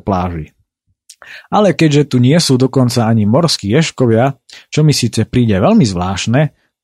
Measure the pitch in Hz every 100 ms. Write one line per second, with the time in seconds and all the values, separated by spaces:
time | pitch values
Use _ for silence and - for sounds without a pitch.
0 | - 92 90 82 76 _ _ _ _ _
1 | _ - - - - 190 202 - 160 143
2 | 143 123 123 165 - 127 131 135 123 120
3 | 110 113 101 131 170 - 98 135 160 -
4 | 123 113 135 127 _ - - 147 151 135
5 | 117 - 107 123 117 95 143 226 120 87
6 | 90 95 - 127 151 _ _ _